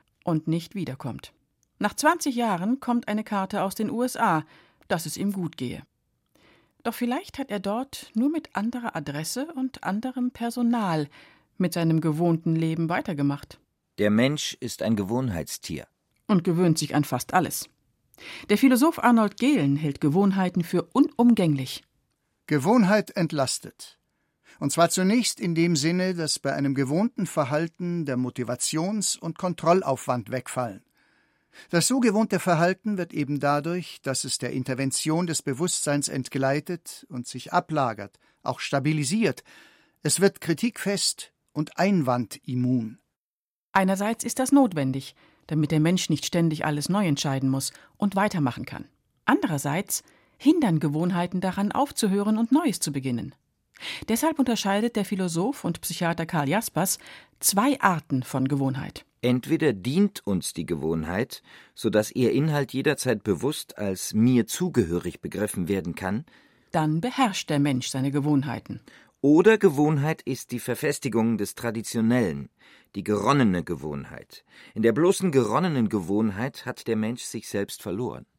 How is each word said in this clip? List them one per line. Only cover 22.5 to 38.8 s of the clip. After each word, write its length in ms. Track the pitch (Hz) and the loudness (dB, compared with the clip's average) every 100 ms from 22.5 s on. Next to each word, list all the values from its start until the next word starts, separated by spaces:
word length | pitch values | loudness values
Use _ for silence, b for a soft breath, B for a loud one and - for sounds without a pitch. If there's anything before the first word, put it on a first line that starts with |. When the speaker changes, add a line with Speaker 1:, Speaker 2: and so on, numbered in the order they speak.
| 147 147 247 185 214 - - | 0 4 6 6 4 0 -4
Speaker 3:
entlastet. 840 | 165 151 127 - - - - _ _ _ _ _ b b | -2 0 -2 -4 -10 -18 -20 _ _ _ _ _ b b
Und 100 | 147 | -4
zwar 200 | - 165 | 2 2
zunächst 500 | - 185 240 214 - | 4 2 2 0 -2
in 140 | 180 | -2
dem 220 | 165 170 156 | 2 2 2
Sinne, 380 | 156 180 185 | 0 0 -2
dass 240 | 175 156 - | -2 -4 -2
bei 140 | 139 | -4
einem 220 | 139 139 | -2 0
gewohnten 500 | 135 131 160 233 - | 0 0 0 0 -2
Verhalten 800 | 180 - 127 151 165 - 175 175 | -4 -2 0 -2 -2 -4 -4 -4
der 140 | 151 127 | -2 -2
Motivations- 1000 | 127 - 113 123 - 156 180 214 - - | -4 -4 -6 -4 -4 -2 -2 -2 -4 -4
und 200 | 165 - | -8 -6
Kontrollaufwand 920 | 185 170 160 180 147 131 - 123 - | -6 -2 2 4 2 -2 -2 -4 -2
wegfallen. 520 | 127 - 131 120 95 _ b b b b b b b b | -6 -4 -4 -6 -8 _ b b b b b b b b
Das 160 | 170 - | 0 2
so 140 | 262 | 2
gewohnte 400 | 233 202 214 185 | 4 2 2 0
Verhalten 580 | 190 160 175 190 214 196 | 2 2 2 0 -4 -4
wird 140 | 170 | -4
eben 260 | - 139 147 | -4 -2 0
dadurch, 640 | 143 147 156 180 165 - | 0 0 -2 -6 -8 -8
dass 220 | 139 127 | -6 -4
es 140 | 135 - | -4 -6
der 120 | 123 | -4
Intervention 760 | 131 127 127 135 - 156 160 175 | -4 -4 -2 -2 -2 -2 0 -2
des 120 | 151 | -4
Bewusstseins 680 | - 131 175 - 151 143 - | -4 -2 -2 -2 0 0 -2
entgleitet 960 | 135 123 135 135 147 147 175 - - - | -4 -4 -2 0 0 -4 -10 -10 -20 -12
und 200 | 127 117 | -12 -10
sich 240 | 127 - | -12 -2
ablagert, 680 | 175 175 156 127 104 101 _ _ _ | -2 0 -2 -2 -2 -12 _ _ _
auch 160 | - 127 | -6 -6
stabilisiert. 840 | - 139 | -2 0